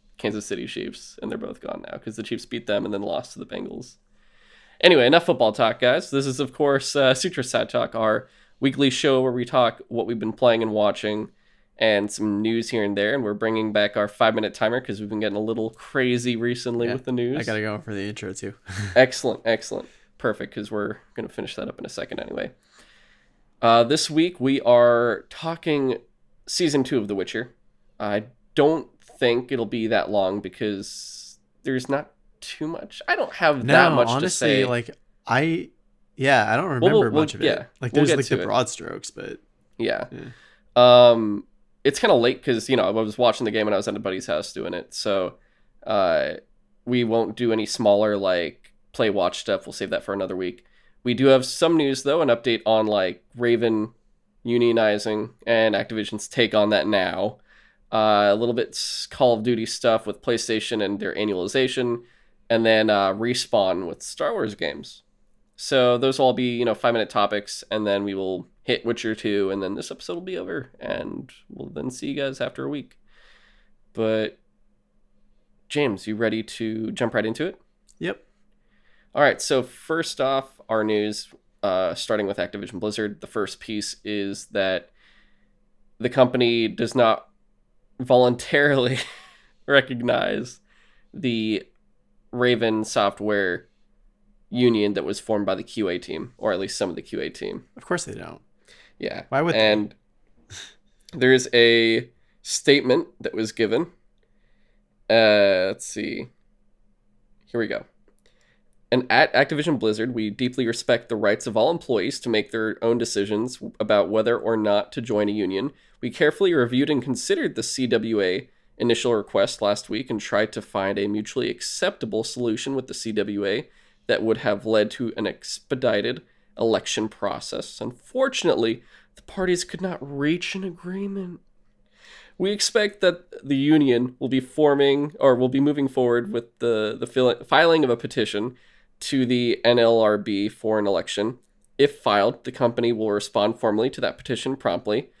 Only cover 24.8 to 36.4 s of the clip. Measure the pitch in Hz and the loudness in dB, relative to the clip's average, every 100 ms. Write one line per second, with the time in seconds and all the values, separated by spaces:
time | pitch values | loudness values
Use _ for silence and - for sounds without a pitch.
24.8 | 120 117 120 107 - - 165 165 170 147 | 8 6 2 -2 -8 -12 -10 -6 -2 0
25.8 | 131 120 _ _ _ _ - - 170 143 | 0 -4 _ _ _ _ -8 -2 0 2
26.8 | 127 131 101 101 90 110 123 _ _ _ | 0 -2 -2 -6 -6 -8 -10 _ _ _
27.8 | _ - 104 104 110 _ _ - 147 160 | _ -10 -4 -4 -6 _ _ 2 4 2
28.8 | - _ _ - 120 117 123 131 107 120 | -4 _ _ -2 0 0 -2 -4 -4 -4
29.8 | 110 107 85 104 92 101 95 - 104 98 | 0 0 0 0 0 -2 -8 -6 -6 -6
30.8 | 98 - - - - - _ _ 151 131 | -10 -16 -18 -18 -20 -20 _ _ -6 -4
31.8 | - 139 - _ _ _ - - 156 170 | -2 -4 -6 _ _ _ -16 -10 -8 -10
32.8 | - - - 359 269 - 165 143 117 147 | -12 -10 -4 -4 -4 0 0 2 4 6
33.8 | 147 143 120 127 180 - 117 104 101 120 | 6 4 2 2 0 0 0 2 0 -2
34.8 | 117 - _ _ - 120 160 165 - _ | -6 -16 _ _ -2 0 0 -2 -8 _
35.8 | _ _ _ - 131 131 | _ _ _ -2 4 4